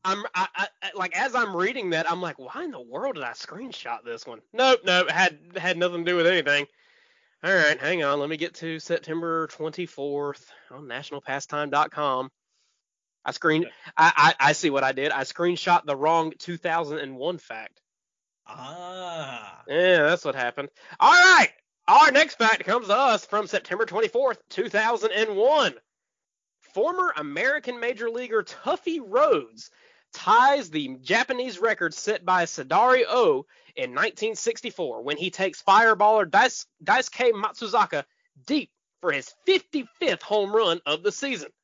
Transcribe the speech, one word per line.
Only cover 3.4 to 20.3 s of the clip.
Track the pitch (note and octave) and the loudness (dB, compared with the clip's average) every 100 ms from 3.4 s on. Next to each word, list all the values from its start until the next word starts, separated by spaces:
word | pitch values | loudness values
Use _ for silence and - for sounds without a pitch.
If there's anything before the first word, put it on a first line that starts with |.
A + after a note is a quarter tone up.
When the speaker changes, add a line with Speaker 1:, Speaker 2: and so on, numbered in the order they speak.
| - D#3+ B3+ - B2 A#2 | -16 -14 -14 -14 -10 -10
Speaker 1:
this | A#2 A#2 - | -10 -12 -12
one?" | A2+ _ | -18 _
Nope, | A3 C4 B3+ | 0 2 2
nope, | F#3 F3+ F3 | 2 0 0
had, | D#3+ F#3 D3 E3 F3+ | 0 0 -2 _ -8
had | E3+ F3 | -4 -2
nothing | F3 F3 E3+ | -2 -2 -2
to | |
do | F3+ | 2
with | E3 | 2
anything. | F#3 C#3+ C#3+ C#3+ _ _ _ _ _ _ _ | 2 2 0 -2 _ _ _ _ _ _ _
All | E3 | 0
right, | F#3+ D3+ D3+ | 2 2 2
hang | C#3+ F3 | -2 -2
on. | C#3+ C#3+ | 0 0
Let | C#3+ | -2
me | D#3 | -6
get | E3+ - | -8 -8
to | E3 D#3+ | -10 -10
September | - E3+ - D#3+ E3 E3 D#3 | -4 -4 -4 -6 -4 -4 -6
twenty-fourth | - D#3 D#3 E3+ - C#3+ C#3+ C#3+ C#3 _ - _ | -8 -10 -8 -12 -8 -6 -4 -6 -8 _ -20 _
on | C3 C#3+ | -20 -12
national | A#2+ - C#3+ | -12 -10 -14
pastime | - C#3 - D3 D3 | -8 -8 -6 -8 -2
dot | C#3+ D3+ | 0 0
com. | - D3 C3 C3 _ _ _ _ _ _ _ _ _ C3 | -2 -2 -2 -6 _ _ _ _ _ _ _ _ _ -10
I | |
screen-, | - E3 D#3 E3+ - - - | -2 0 0 -2 -10 -8 4
I, | E3 D#3 D3+ - | 4 6 4 4
I, | C#3 | 2
I | |
see | D3+ E3 | 2 0
what | C#3 | 0
I | C3+ | -2
did. | C3 D3 | -2 -4
I | C#3 | -4
screenshot | C3+ - F3 F3 F#3+ F3 | -6 -4 -2 -2 2 0
the | D3 C#3 | 0 0
wrong | D3+ E3 D#3+ - | 2 2 0 -8
two | - E3+ | -12 -8
thousand | F3 E3 D3+ D3+ | -4 -4 -4 -8
and | C#3 C3 | -10 -8
one | D3+ F3 | -8 -8
fact. | - A2 A2 _ _ _ _ _ _ _ - | -12 -16 -16 _ _ _ _ _ _ _ -20
Speaker 2:
Ah. | A2 B2+ F3 F3+ F#3 F3+ E3 C#3 A#2+ G#2 F2 - | -18 -16 -14 -14 -12 -10 -10 -10 -12 -16 -20 -4
Speaker 1:
Yeah, | D3+ F3+ F3 | 2 4 6
that's | D3 F3 | 4 2
what | D3+ | -2